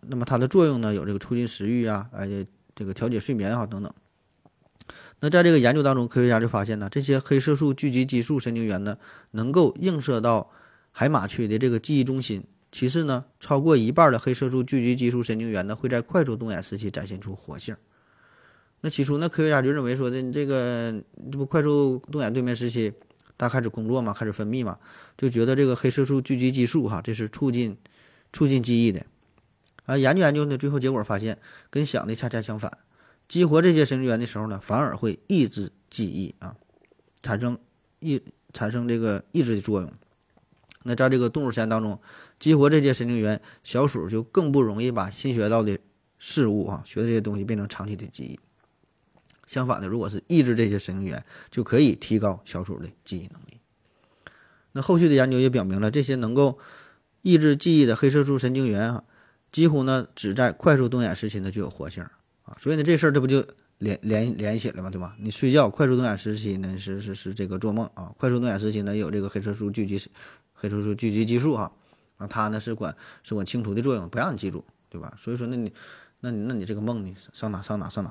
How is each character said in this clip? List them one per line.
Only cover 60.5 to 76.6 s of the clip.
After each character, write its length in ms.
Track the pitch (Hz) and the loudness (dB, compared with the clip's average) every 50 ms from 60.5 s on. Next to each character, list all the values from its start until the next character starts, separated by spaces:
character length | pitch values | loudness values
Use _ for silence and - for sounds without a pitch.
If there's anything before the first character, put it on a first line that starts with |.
快 240 | - - - 175 147 | 0 2 4 4 6
速 120 | 131 127 117 | 6 4 2
动 140 | 135 123 | 0 0
眼 140 | 117 95 - | 0 0 -2
时 140 | - 113 107 | -4 -4 -6
期 100 | 101 101 | -4 -4
呢 100 | 95 98 | -6 -4
就 120 | 98 107 | -4 -4
有 80 | 90 - | -6 -6
活 180 | - - 71 85 | -8 -10 -12 -12
性 140 | - 92 85 - _ _ _ _ _ _ | -10 -12 -14 -14 _ _ _ _ _ _
啊。 140 | _ - - - | _ -20 -20 -8
所 140 | - 139 | -4 -2
以 40 | 160 | 0
呢， 60 | 156 | 0
这 140 | 143 165 165 | 4 4 4
事 100 | 147 165 | 4 4
儿 40 | 151 | 4
这 100 | 139 139 | 4 4
不 60 | 127 | 4
就 160 | 131 139 135 - - - _ _ _ _ - | 4 2 2 2 -2 -12 _ _ _ _ -6
联-， 200 | 104 107 95 - | -4 -4 -4 -4
联-， 340 | - 107 107 107 113 123 95 | -2 0 0 0 0 -2 -4
联 220 | 92 104 104 110 117 | -4 -4 -4 -4 -4
系 120 | 101 113 | -4 -6
了 120 | - 90 | -8 -8
嘛， 80 | 92 95 | -10 -10
对 80 | 92 90 | -8 -10
吧？ 160 | 87 92 107 110 | -10 -10 -12 -10
你 120 | 104 110 | -8 -6
睡 220 | - - 139 127 | -4 0 2 4
觉， 160 | 135 147 131 104 | 6 6 4 4
快 160 | - - 147 | 2 2 2
速 80 | 127 127 | 4 4
动 100 | 127 127 | 2 2
眼 120 | 113 104 | 0 -2
时 200 | - - 107 107 | -4 -4 -6 -6
期 200 | 107 107 101 95 | -4 -4 -4 -4
呢 200 | 95 95 92 95 92 | -4 -4 -6 -8 -8
是， 220 | 101 98 95 101 | -8 -8 -8 -8
是， 140 | 104 101 92 | -8 -10 -10
是 200 | - - 95 101 | -10 -10 -10 -8
这 120 | 107 98 | -6 -6
个 120 | 87 92 92 | -6 -6 -4
做 120 | 110 110 | -4 -2
梦 160 | 101 113 113 - _ | -2 -4 -6 -6 _
啊， 200 | - 87 85 - - | -16 -16 -16 -10 -4
快 100 | 139 127 | -2 0
速 80 | 123 120 | 0 0
动 100 | 123 120 | 0 -2
眼 100 | 98 98 | -2 -2
时 140 | 107 107 | -4 -4
期 80 | 107 104 | -4 -2
呢 140 | 101 98 104 | -4 -4 -2
有 140 | 107 98 78 | -4 -4 -2
这 100 | 101 101 | -4 -4
个 80 | 98 98 | -4 -4
黑 140 | - 104 | -6 -6
色 100 | 101 107 | -4 -4
素 180 | 101 110 107 101 | -6 -4 -6 -4
聚 160 | 101 113 101 | -2 -4 -4
集， 160 | 98 98 98 - - _ - - - - _ _ _ _ | -2 -4 -6 -6 -8 _ -20 -20 -20 -20 _ _ _ _
黑 160 | - - 101 | -8 -6 -4
色 100 | 104 104 | -4 -4
素 140 | 101 104 101 | -4 -4 -4
聚 180 | 107 117 110 | -2 -2 -2
集 140 | 104 110 113 | 0 0 0
激 120 | 113 120 120 | 2 0 0
素 140 | 135 156 | 0 0
啊， 180 | 131 107 101 - _ _ _ _ _ _ _ _ _ | -2 -2 -4 -8 _ _ _ _ _ _ _ _ _
啊， 100 | _ 98 | _ -16
它 220 | 98 - 113 107 107 | -10 -4 -4 -4 -2
呢 100 | 107 107 | -4 -6
是 160 | - 117 113 | -6 -8 -8
管， 220 | 110 107 82 - _ - - - - | -6 -8 -10 -10 _ -20 -20 -20 -20
是 120 | _ - 110 | _ -8 -6
管 100 | 101 95 | -6 -4
清 180 | - - 123 | -4 -4 -4
除 120 | 110 104 101 | -4 -4 -4
的 80 | 117 | -2
作 120 | 123 139 123 | 0 -2 -2
用， 140 | 104 85 85 | -2 -6 -6
不 80 | - | -4
让 160 | 107 135 190 | -4 -4 -4
你 60 | 120 - | -4 -4
记 120 | 95 92 | -6 -6
住， 140 | 78 78 - _ _ _ _ _ | -8 -8 -14 _ _ _ _ _
对 100 | - 85 | -16 -14
吧？ 160 | 85 127 - - | -14 -14 -16 -14
所 140 | - 110 | -10 -8
以 40 | 123 | -8
说， 100 | 123 120 | -6 -6
那 100 | 120 127 | -6 -6
你， 140 | 120 110 - - - - - - - - _ _ _ | -6 -6 -8 -10 -14 -20 -20 -20 -20 -20 _ _ _
那 100 | - 113 | -10 -8
你， 160 | 117 104 104 127 | -6 -6 -6 -4
那 60 | 127 | -6
你 100 | 104 | -6